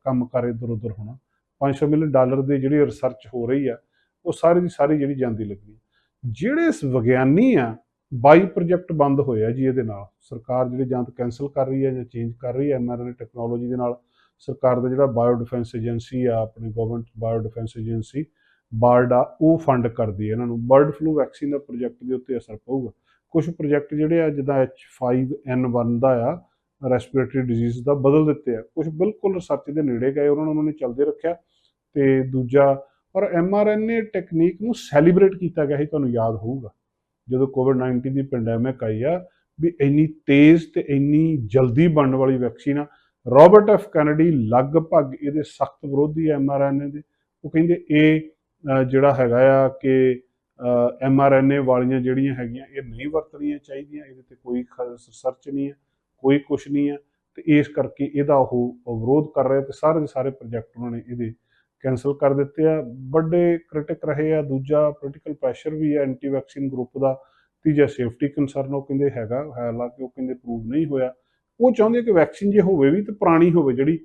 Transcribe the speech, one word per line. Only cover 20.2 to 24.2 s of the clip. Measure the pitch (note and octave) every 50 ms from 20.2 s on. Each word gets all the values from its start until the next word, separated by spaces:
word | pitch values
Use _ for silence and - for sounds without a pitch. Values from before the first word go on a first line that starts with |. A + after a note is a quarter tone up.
| G#2+ G#2+
ਹੈ |
ਇਹਨਾਂ | A2 A#2 B2 A#2+
ਨੂੰ। | A#2 A#2 A#2 B2
ਬਰਡ | C3+ C3+ D3 D3
ਫਲੂ | D3 - D#3 D#3+ D#3 D3
ਵੈਕਸੀਨ | B2+ - - - D3 C#3+
ਦਾ | C#3+ C#3
ਪ੍ਰੋਜੈਕਟ | C#3+ - B2 A#2 B2 A#2+ A#2+ _ B2 B2+
ਦੇ | B2+
ਉੱਤੇ | B2+ B2+ - B2+ A#2
ਅਸਰ | - - G#2+ G#2+ -
ਪਊਗਾ। | - C3 C3+ B2 A2+ - _ _ _ _ _ _ _
ਕੁਛ | - E3 D#3 E3+
ਪ੍ਰੋਜੈਕਟ | E3 - D#3 C#3+ D3 C#3+ C#3+ - D3+
ਜਿਹੜੇ | D3+ D#3 D#3 E3 E3